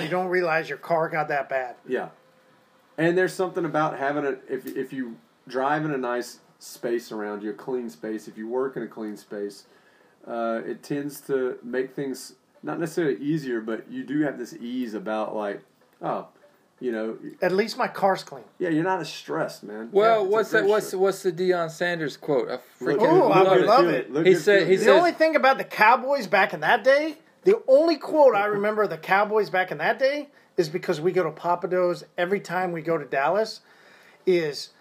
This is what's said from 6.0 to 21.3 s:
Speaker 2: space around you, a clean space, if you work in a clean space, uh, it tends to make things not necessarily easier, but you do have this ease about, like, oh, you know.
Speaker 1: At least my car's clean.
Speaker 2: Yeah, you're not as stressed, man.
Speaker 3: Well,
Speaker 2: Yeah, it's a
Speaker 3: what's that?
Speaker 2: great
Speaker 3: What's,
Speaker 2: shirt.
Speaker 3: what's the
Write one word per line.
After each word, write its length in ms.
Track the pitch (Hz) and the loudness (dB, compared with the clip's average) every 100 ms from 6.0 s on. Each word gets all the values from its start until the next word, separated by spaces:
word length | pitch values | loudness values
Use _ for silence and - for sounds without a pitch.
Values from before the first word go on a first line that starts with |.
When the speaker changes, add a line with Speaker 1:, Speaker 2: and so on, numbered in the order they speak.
| 123 120 120 - _ _ | -4 -4 -6 -14 _ _
Speaker 2:
space 520 | - - 123 117 - | -20 -10 -4 -4 -6
around 320 | 110 104 104 | -8 -8 -8
you, 80 | 107 | -8
a 20 | |
clean 360 | 101 - 127 117 | -10 -8 -8 -8
space, 380 | - 110 110 113 | -10 -10 -10 -10
if 100 | 110 | -12
you 100 | 110 | -6
work 280 | 127 135 131 | -4 -4 -6
in 60 | |
a 40 | 110 | -10
clean 300 | - 110 101 | -10 -12 -12
space, 480 | - 104 101 - - _ _ _ _ _ - | -14 -10 -10 -12 -20 _ _ _ _ _ -12
uh, 340 | 117 113 113 - | -6 -4 -4 -6
it 160 | 117 | -10
tends 360 | - 143 143 135 | -8 -8 -8 -10
to 360 | - 135 127 - | -4 -2 -2 -6
make 300 | 120 127 131 - | -6 -6 -6 -6
things 380 | 135 123 - - _ _ | -8 -8 -12 -20 _ _
not 160 | - 156 | -10 -6
necessarily 380 | 165 180 156 113 | -6 -2 -2 -2
easier, 440 | 143 160 131 117 | -2 -2 -2 -6
but 300 | 110 110 - | -4 -8 -8
you 120 | 127 | -12
do 180 | 120 147 | -6 -2
have 160 | 147 120 | -2 -4
this 160 | 113 | -10
ease 400 | 165 120 127 120 | -12 -10 -6 -6
about, 420 | 104 95 110 107 107 | -6 -6 -4 -4 -4
like, 260 | 104 - - _ _ _ | -6 -8 -12 _ _ _
oh, 260 | 170 107 - _ _ _ _ _ | -8 -6 -8 _ _ _ _ _
you 120 | 127 | -8
know. 260 | 110 110 - - - | -6 -6 -8 -14 -4
Speaker 1:
At 100 | 180 | -2
least 260 | 185 226 254 | 0 -2 -2
my 100 | 208 | -6
car's 340 | - 196 180 | 0 0 0
clean. 200 | - 135 - - | -4 -18 -18 -6
Speaker 2:
Yeah, 100 | 175 | -2
you're 140 | 156 180 | 0 0
not 160 | 185 | -2
as 80 | 151 | -4
stressed, 520 | - - 156 - - | -12 -8 -6 -6 -8
man. 260 | 104 107 117 | -14 -12 -2
Speaker 3:
Well, 280 | 196 220 220 | 2 4 4
Speaker 2:
Yeah, 20 | |
it's 40 | 190 | 2
a 40 | |
Speaker 3:
what's 200 | 214 202 | 0 0
that? 80 | 220 | 2
Speaker 2:
great 80 | 196 | 2
Speaker 3:
What's, 200 | 208 - | 2 0
Speaker 2:
shirt. 80 | 185 | 0
Speaker 3:
what's 240 | 190 185 | 0 0
the 80 | 190 | -4